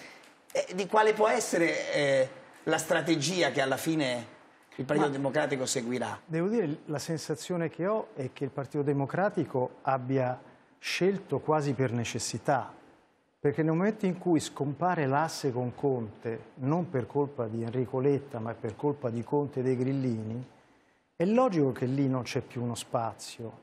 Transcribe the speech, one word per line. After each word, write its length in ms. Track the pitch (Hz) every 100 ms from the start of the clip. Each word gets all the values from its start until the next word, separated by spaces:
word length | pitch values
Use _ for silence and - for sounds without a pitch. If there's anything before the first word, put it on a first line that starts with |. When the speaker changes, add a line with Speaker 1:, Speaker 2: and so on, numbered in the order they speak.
| - - - - -
Speaker 1:
eh, 160 | - - 180
di 100 | 185
quale 280 | 220 220
può 140 | 214 214
essere, 640 | 247 - 185 165 151 80
eh, 380 | 151 143 135 131 - - - -
la 120 | 156
strategia 720 | - 170 156 156 143 185 147
che 120 | 127
alla 140 | 135 131
fine 520 | - 160 135 123 117 - - - _ -
il 100 | 135
Partito 240 | 151 151
Speaker 2:
Ma 60 | 135
Speaker 1:
Democratico 500 | 139 143 147 135 127
seguirà. 540 | 135 117 123 113 104
Speaker 2:
Devo 260 | - 160 180
dire, 320 | 233 170 151 -
la 140 | 147
sensazione 680 | - 160 - 151 - 180 160
che 160 | - 180
ho 220 | 220 -
è 160 | - 127
che 120 | -
il 80 | 135
Partito 320 | - 131 151
Democratico 920 | 139 139 135 - 202 196 143 131 127 -
abbia 580 | - 135 123 135 127 127 - - _ _
scelto 640 | - - 180 196 - 135
quasi 340 | - 156 143
per 180 | 123 131
necessità, 800 | 120 113 120 - 123 - 135 104 - - - _ _ _ _
perché 240 | 147 143
nel 120 | 156
momento 320 | 160 196 214 190
in 120 | 180
cui 220 | 180 160
scompare 680 | - - 143 135 180 170 135
l'asse 460 | 139 156 - 143
con 240 | 123 123 -
Conte, 760 | 143 127 110 - 117 113 - -
non 300 | 131 165 170
per 160 | 135 110
colpa 420 | 139 139 139 113
di 160 | 113
Enrico 360 | 113 123 120 131
Letta, 400 | 135 139 139 117
ma 140 | 113
per 240 | 113 117 104
colpa 320 | 147 143 127
di 120 | 113
Conte 380 | 113 147 143 -
e 40 |
dei 120 | 127 123
grillini, 720 | 127 139 131 110 107 120 127 - _ _ _ _ _ -
è 80 | 175
logico 480 | 233 254 175 135
che 120 | 117 123
lì 220 | 135 139
non 140 | 131
c'è 180 | 117 131
più 240 | - 123
uno 120 | 120 117
spazio 840 | - 123 113 101 - - 113 -